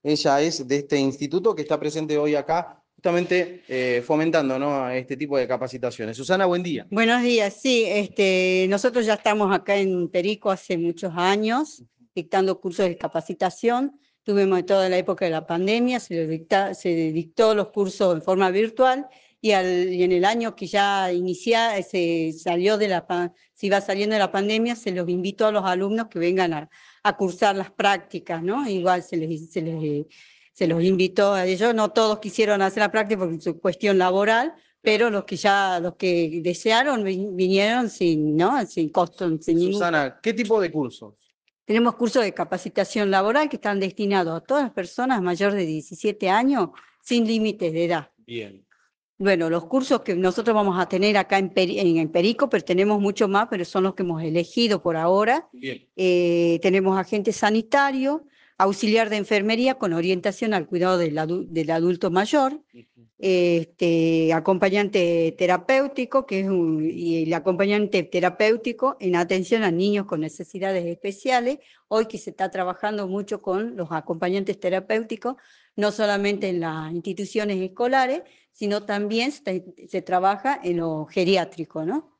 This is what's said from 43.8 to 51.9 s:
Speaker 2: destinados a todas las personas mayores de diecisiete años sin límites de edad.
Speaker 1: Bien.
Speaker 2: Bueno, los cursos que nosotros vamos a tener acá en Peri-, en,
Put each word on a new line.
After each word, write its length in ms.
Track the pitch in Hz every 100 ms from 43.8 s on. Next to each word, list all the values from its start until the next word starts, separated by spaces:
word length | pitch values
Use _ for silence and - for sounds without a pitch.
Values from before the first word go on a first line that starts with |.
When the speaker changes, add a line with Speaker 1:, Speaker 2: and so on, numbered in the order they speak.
Speaker 2:
destinados 560 | 190 190 202 196 165 165
a 80 |
todas 200 | - 277
las 80 | 262
personas 480 | - 180 - 254 247
mayores 360 | 180 175 202 202
de 100 | 170
diecisiete 600 | 156 - 170 214 208 185
años 400 | 202 254 269 175 - - _
sin 240 | - 240 220
límites 460 | 226 214 208 175
de 120 | 160
edad. 260 | 170 170 143 _
Speaker 1:
Bien. 440 | 113 120 104 98 _ _ _ _ _ -
Speaker 2:
Bueno, 300 | 196 185 165
los 160 | 170
cursos 380 | 165 262 262 247
que 120 | -
nosotros 400 | 175 190 214 220
vamos 240 | 214 202 185
a 100 | 175
tener 260 | 185 208 208
acá 220 | 185 196
en 120 | 190
Peri-, 280 | 190 180 170
en, 160 | 175